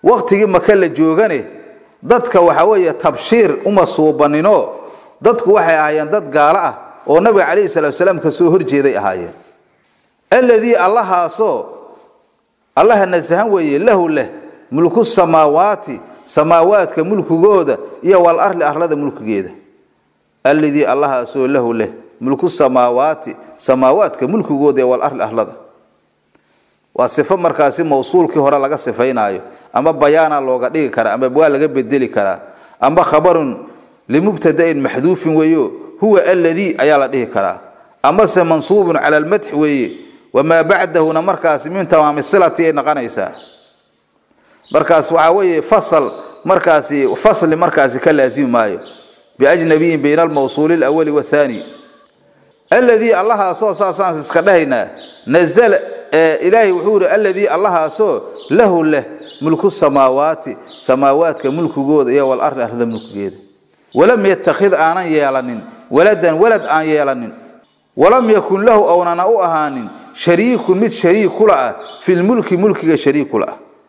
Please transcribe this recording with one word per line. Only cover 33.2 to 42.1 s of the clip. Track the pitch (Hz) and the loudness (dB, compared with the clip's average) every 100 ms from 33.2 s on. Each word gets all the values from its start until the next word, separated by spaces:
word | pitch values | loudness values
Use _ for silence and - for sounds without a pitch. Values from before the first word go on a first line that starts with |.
| 175 170 139 104 - - _ _ - | 2 2 -2 -8 -16 -20 _ _ -4
limubtada'in | 135 196 180 165 147 165 147 | -2 -2 0 0 2 0 -2
maxduufin | 135 127 151 180 160 156 | -4 -2 -2 -2 -2 0
weeyo, | 160 160 117 - - - | 2 0 -2 -6 -20 -4
huwa | 214 196 | 2 2
alladii | 170 185 170 160 196 - | 2 0 0 -2 -6 -2
ayaa | 143 143 | 0 2
la | 135 | 0
dhihi | 139 113 | -4 -4
karaa, | 104 95 90 - _ _ _ | -4 -4 -6 -16 _ _ _
ama | 135 180 214 | 0 2 2
se | 180 | 2
mansuubun | 170 160 - 202 175 151 | 0 -2 0 0 2 0
cala | 147 147 | 0 0
almadx | 156 208 - | 0 -4 -4
weeye, | 147 151 139 104 - - _ _ | -2 -2 -2 -4 -8 -20 _ _
wamaa | 120 151 165 | -2 2 0
bacdahuna | 160 190 185 165 160 160 | 2 0 0 0 0 -2
markaasi | 180 175 165 143 156 | -2 -2 -2 -2 -4
min | 190 175 | -8 0
tamaami | 160 151 | 2 2